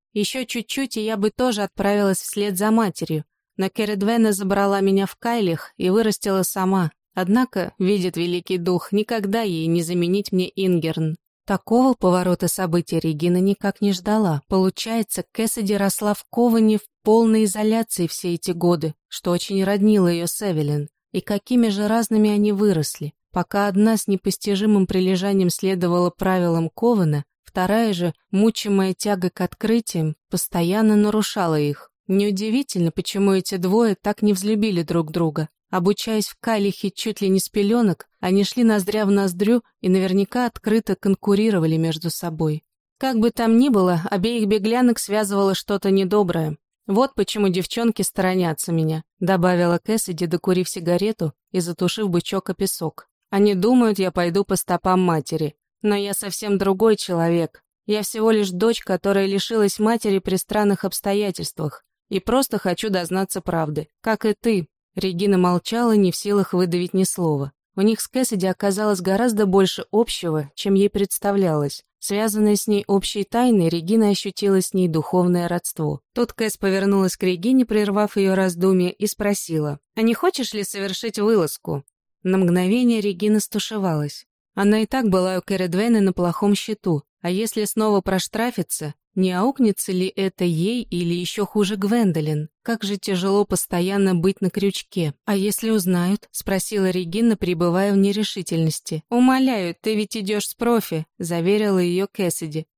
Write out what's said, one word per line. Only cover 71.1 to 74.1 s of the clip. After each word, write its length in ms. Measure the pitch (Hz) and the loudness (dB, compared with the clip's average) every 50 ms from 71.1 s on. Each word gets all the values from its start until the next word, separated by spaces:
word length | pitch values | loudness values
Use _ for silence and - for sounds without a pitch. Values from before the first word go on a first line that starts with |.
| - - - 202 202 196 190 175 156 151 147 143 - - - _ _ _ - | -4 -4 -2 -2 0 2 2 2 0 0 -2 -4 -6 -10 -16 _ _ _ -8
Связанная 540 | - 196 202 220 226 202 214 214 208 208 | -4 -2 -2 -2 -2 0 2 2 4 4
с 100 | 196 - | 2 2
ней 180 | - 208 202 - | 0 0 0 0
общей 380 | - 196 196 185 - - 208 196 | 2 0 0 0 -2 -4 -4 -6
тайной, 440 | - - 233 247 254 226 202 170 165 | -2 0 2 4 4 4 4 4 2
Регина 400 | 170 170 160 170 214 226 220 | 0 -2 -2 0 2 4 4
ощутила 520 | 208 | 4